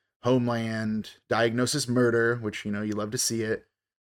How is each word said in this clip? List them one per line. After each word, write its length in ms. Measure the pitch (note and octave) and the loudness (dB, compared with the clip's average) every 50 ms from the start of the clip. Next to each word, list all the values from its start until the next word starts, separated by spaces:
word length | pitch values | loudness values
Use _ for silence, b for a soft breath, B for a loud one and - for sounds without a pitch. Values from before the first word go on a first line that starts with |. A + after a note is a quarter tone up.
| _ _ _ _ | _ _ _ _
Homeland, 880 | - B2 C3 B2+ A#2+ A#2+ A#2+ A#2 A2+ A2+ A2 A2 A2 A2 G#2+ A2 G2+ - - _ _ - | 0 2 2 4 2 0 -2 -2 -2 -4 -4 -2 -2 -2 -2 -2 -4 -8 -12 _ _ -2
Diagnosis 600 | A#2 A2 A#2 A#2+ A2+ B2 B2+ A#2+ - C#3+ - A#2+ | 0 2 2 2 2 2 0 0 0 -2 -2 0
Murder, 480 | A#2+ B2+ B2 A#2+ A2+ A#2 A#2 A#2 A#2+ | 2 4 4 4 4 4 2 2 0
which, 280 | A#2+ A2 G#2 G#2 - - | 0 -4 -6 -6 -6 -6
you 60 | G#2 | -6
know, 120 | G#2 G2+ | -4 -4
you 100 | G#2+ G#2+ | -4 -4
love 180 | G#2 G#2 G#2 G#2+ | -4 -4 -4 -4
to 80 | A2+ A#2+ | -4 -2
see 240 | - - A2+ A2+ | -2 -2 -2 -2
it. 240 | A2 A2 G#2+ - - _ _ _ _ _ _ _ _ | -2 -2 -2 -4 -6 _ _ _ _ _ _ _ _